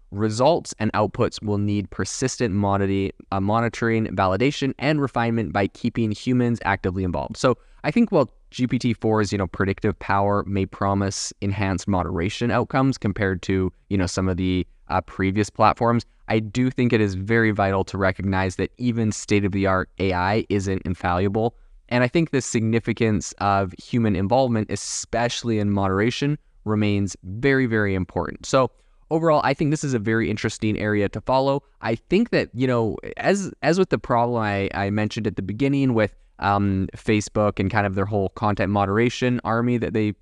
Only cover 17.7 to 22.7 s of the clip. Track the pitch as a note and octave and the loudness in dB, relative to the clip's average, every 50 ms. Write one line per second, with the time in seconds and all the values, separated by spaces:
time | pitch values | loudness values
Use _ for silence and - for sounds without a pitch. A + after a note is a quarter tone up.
17.7 | G2 G2 F#2+ - - G2 G2 F#2 F#2 - F2+ G2 F#2+ F#2+ F#2+ F#2 F2+ - F#2+ - | 2 0 -2 -2 -2 0 0 0 0 0 -2 -2 0 0 0 -2 -2 -2 -4 -4
18.7 | - - A#2+ B2 A#2 A#2 A2+ G#2+ G2+ - - - G#2 G#2 G2+ G2 F#2 G2 G2 F#2+ | -4 -4 -2 -2 0 0 0 0 -2 -4 -2 0 2 2 2 2 0 0 2 2
19.7 | F#2+ F#2 F2+ - - - F#2 G2 F#2 F2+ F2+ F#2+ G#2 A2+ - - G2 G#2 F#2+ G2 | 2 0 -2 -4 -4 -2 -2 0 0 0 0 0 0 0 0 0 -2 -2 0 -2
20.7 | F#2+ F#2+ - - F#2 - - F2+ F2 F2+ G2 G2+ G2 A2 A2+ A#2 - - - - | -2 -4 -4 -6 -6 -4 -2 -2 0 0 0 0 0 0 -2 -2 -4 -6 -14 -20
21.7 | - - _ _ A#2+ B2 B2 B2 - E3+ E3 - - C3 - - - A#2+ A2 A2 | -20 -20 _ _ 0 0 0 2 2 0 0 2 0 -2 -2 0 0 0 0 2